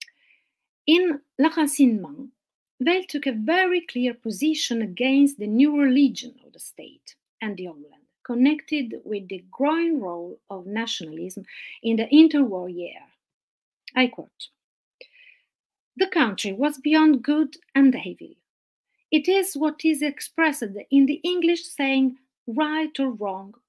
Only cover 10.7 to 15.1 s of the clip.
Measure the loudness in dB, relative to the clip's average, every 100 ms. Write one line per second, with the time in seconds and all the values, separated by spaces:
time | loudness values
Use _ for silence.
10.7 | -8 -6 -8 -10 -12 -12 -12 -18 -18 -20
11.7 | -8 -2 -2 4 8 8 6 0 -2 -8
12.7 | -8 -12 -14 -20 _ _ _ _ _ _
13.7 | _ -6 0 0 -2 -18 -20 -20 _ _
14.7 | _ _ _ -20